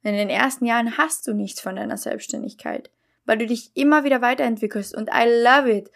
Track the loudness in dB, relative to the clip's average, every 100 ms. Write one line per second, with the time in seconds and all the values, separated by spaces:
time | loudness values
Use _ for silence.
0 | -2 -2 0 0 0 0 0 0 0 -2
1 | -2 -2 -4 -4 -4 -8 -8 -8 -6 -6
2 | -6 -8 -8 -10 -10 -10 -10 -10 -12 _
3 | _ _ -2 -2 0 -4 -6 0 4 4
4 | 4 2 2 0 -2 -2 -4 -6 -8 -8
5 | -2 2 4 4 6 6 4 0 -2